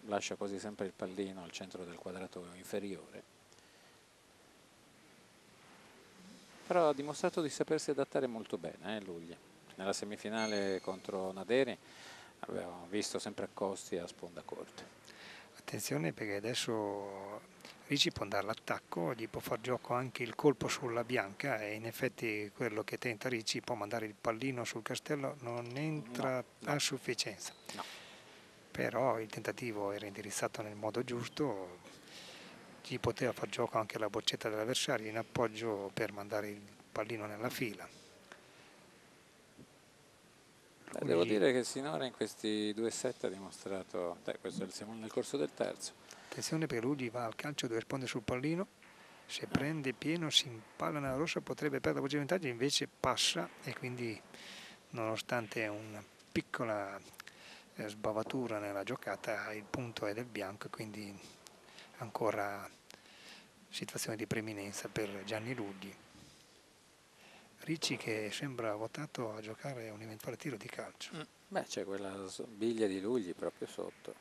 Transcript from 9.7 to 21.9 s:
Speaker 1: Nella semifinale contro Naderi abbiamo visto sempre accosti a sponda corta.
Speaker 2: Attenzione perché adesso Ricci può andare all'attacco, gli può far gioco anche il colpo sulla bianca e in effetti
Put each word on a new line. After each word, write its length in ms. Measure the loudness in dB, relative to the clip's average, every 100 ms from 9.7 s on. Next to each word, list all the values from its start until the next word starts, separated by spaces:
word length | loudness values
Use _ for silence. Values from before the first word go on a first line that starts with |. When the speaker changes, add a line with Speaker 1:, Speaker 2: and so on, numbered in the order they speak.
| -2
Speaker 1:
Nella 180 | 0
semifinale 880 | 2 0 -4 -2 2 2 4 4 2
contro 500 | 0 -4 -2 0 0
Naderi 440 | -2 6 6 6 2 -8 -16 -14 -14 -16 -12
abbiamo 460 | -4 -4 -4 -8 -2
visto 300 | 0 2 0
sempre 260 | -2 -4 -6
accosti 520 | 0 0 0 -2 -2
a 80 | -2
sponda 360 | -8 -12 -10
corta. 400 | -8 -8 -8 -12 -14 -16 -18 -16 -14 -14 -16 -14
Speaker 2:
Attenzione 560 | -6 -4 0 2 2
perché 220 | 0 -2 0
adesso 1120 | 0 0 2 2 2 0 -2 -6 -6 -8 -10 -18 -16 -16 -2
Ricci 240 | 4 4
può 120 | 2
andare 200 | 0 0
all'attacco, 680 | 0 -2 0 -2 0 0 2
gli 140 | 0 -2
può 140 | -4
far 180 | -2 -2
gioco 340 | 0 -2 2
anche 300 | 0 0 -2
il 100 | -4 8
colpo 340 | 8 8 4
sulla 340 | 2 2 0
bianca 560 | 2 2 2 0 0 2
e 120 | 0
in 120 | -2
effetti 640 | -4